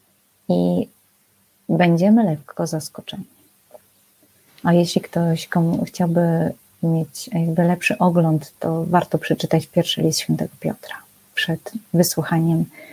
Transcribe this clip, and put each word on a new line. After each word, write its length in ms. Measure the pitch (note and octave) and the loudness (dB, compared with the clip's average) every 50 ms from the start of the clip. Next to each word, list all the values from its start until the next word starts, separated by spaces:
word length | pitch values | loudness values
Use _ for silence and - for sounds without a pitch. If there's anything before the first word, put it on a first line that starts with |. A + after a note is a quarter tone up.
| _ _ _ _ _ _ _ _ _ - | _ _ _ _ _ _ _ _ _ -2
I 380 | F3+ F3 F3 F3+ F3 F3+ - - _ _ _ _ _ _ _ _ _ _ _ _ _ _ _ - | 0 2 2 0 0 -2 -2 -6 _ _ _ _ _ _ _ _ _ _ _ _ _ _ _ -2
będziemy 540 | E3 E3 F3+ E3+ E3+ E3 F#3 G#3 A3 A#3+ A3 | 0 2 4 4 4 4 4 4 4 4 4
lekko 440 | F3 D3+ D3+ - - - - E3+ | 2 -2 -4 -8 -10 -8 -8 -6
zaskoczeni. 560 | D#3 E3 D#3 D3+ - - - - - A3 G3 F#3 - _ _ _ _ _ _ _ _ - - _ _ _ _ _ _ _ _ _ _ _ _ _ _ _ - - | -4 -6 -6 -8 -10 -14 -16 -16 -14 -14 -14 -14 -16 _ _ _ _ _ _ _ _ -20 -20 _ _ _ _ _ _ _ _ _ _ _ _ _ _ _ -2 2
A 100 | E3+ E3+ | 4 4
jeśli 280 | F3 E3+ E3+ - - | 4 4 2 0 -2
ktoś, 460 | - - - E3+ E3+ E3 E3 E3 - | -4 -2 -2 0 0 0 0 -2 -4
komu 380 | - - F3 E3 E3 F3 - E3+ | -2 0 0 2 2 0 -2 -4
chciałby 680 | - - - F3+ E3+ E3 F3 E3+ E3 E3 E3 E3 - - - _ _ _ _ - | -4 -4 -2 -2 0 2 2 2 2 2 0 0 -2 -4 -8 _ _ _ _ -2
mieć 440 | E3 E3 D#3+ D#3 - - - - | 0 0 0 -2 -4 -8 -14 -10
jakby 360 | - - E3 E3 E3 D#3+ F3+ F3 | -6 -4 -2 -2 0 2 2 2
lepszy 340 | F3 F3+ F3+ - - - | 2 0 0 -2 -4 0
ogląd, 560 | - F3+ F3+ E3+ F3 E3 D#3+ D#3 D3+ D3+ - - _ | 2 2 2 4 4 4 4 2 0 -2 -6 -10 _
to 260 | - E3 D#3+ E3 E3 | -6 -4 -4 -4 -2
warto 320 | E3 F3 F3 D3+ - - | 0 0 0 2 0 -2
przeczytać 500 | D3+ - - - - - - - D#3+ D#3+ | -4 -2 -4 -4 -4 -2 0 0 0 -2
pierwszy 340 | - - F3 E3 - - D#3 | 0 -2 -2 0 0 -2 0
list 180 | D#3 D#3+ D3+ - | 0 0 0 -2
świętego 360 | - - D#3+ D3+ - - - - | -2 -4 -2 -4 -4 -6 -8 -8
Piotra 360 | - - - - - - - - - _ _ _ _ _ _ | -6 -6 -6 -8 -12 -16 -18 -18 -20 _ _ _ _ _ _
przed 360 | - - - D#3+ - - - - A3 - _ - | -6 -4 -4 -4 -4 -6 -10 -14 -14 -6 _ 2
wysłuchaniem, 720 | E3+ F3 - - D#3+ C#3+ - E3 D#3+ E3 E3 E3 E3 E3 - - - - - | 2 2 2 0 -4 -4 -2 -2 0 2 2 0 0 -2 -4 -8 -14 -20 -20